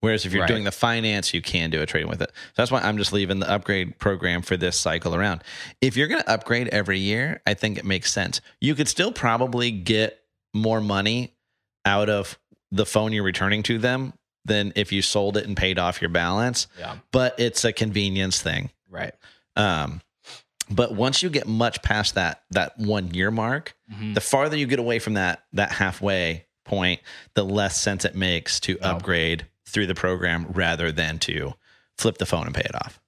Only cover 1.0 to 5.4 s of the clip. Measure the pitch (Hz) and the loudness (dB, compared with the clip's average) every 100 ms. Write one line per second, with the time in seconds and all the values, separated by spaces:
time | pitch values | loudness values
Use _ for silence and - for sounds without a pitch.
1 | 113 104 90 - - 85 82 78 76 80 | 0 0 0 -2 -2 -2 0 0 0 -2
2 | 80 80 - - - - 123 131 95 107 | -2 -4 -6 -8 -10 0 2 2 2 0
3 | 98 101 95 95 95 101 90 98 90 - | 0 0 0 0 0 0 0 -2 -2 -2
4 | - 95 90 87 87 92 90 - - 80 | -2 0 0 -2 -2 0 0 0 0 -2
5 | 87 85 101 85 | -2 0 0 -2